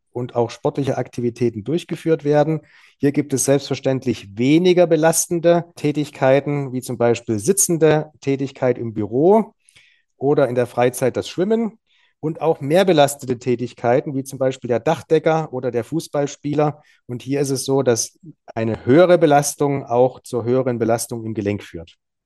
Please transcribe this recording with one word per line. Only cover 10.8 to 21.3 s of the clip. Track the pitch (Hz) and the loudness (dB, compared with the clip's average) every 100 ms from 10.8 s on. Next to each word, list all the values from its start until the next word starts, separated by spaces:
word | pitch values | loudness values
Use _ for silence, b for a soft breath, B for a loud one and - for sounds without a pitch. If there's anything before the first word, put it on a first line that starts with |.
| 123 - 123 107 | 0 0 -2 -2
das | - | -6
Schwimmen | - 190 226 220 - _ _ _ _ | -4 -2 -2 -2 -8 _ _ _ _
und | 156 170 | -8 -4
auch | 156 - | -2 -2
mehr | 139 175 | 0 2
belastete | 190 156 139 - 123 120 | 4 4 4 0 -6 -4
Tätigkeiten, | 131 120 120 - 120 131 156 135 | -2 -2 -4 -4 0 0 0 -8
wie | |
zum | 131 131 | -8 -4
Beispiel | 131 131 120 | -4 -4 -4
der | 113 | -2
Dachdecker | 156 143 - 160 160 160 151 | 0 -2 0 2 2 0 -2
oder | 127 127 | -6 -4
der | 117 | -4
Fußballspieler. | - 160 - 147 143 - 147 143 151 151 b b - | -4 -6 -6 -4 -6 -6 -6 0 0 -2 b b -14
Und | 123 | -12
hier | 127 139 | -6 -4
ist | 139 | -2
es | 131 - | -4 -2
so, | 135 | 0
dass | 123 113 - _ 156 - - 113 | 2 0 -2 _ -20 -20 -12 -6
eine | 113 107 117 | -4 -2 4
höhere | 151 175 175 | 6 6 6
Belastung | 156 143 143 - 143 139 127 | 4 4 0 -2 -4 -4 -2
auch | 120 127 - | 2 2 -2
zur | - 120 | -8 -6
höheren | 117 131 127 120 | -2 -2 -2 -2
Belastung | 113 117 - 117 | -2 -2 -4 -10
im | 110 | -8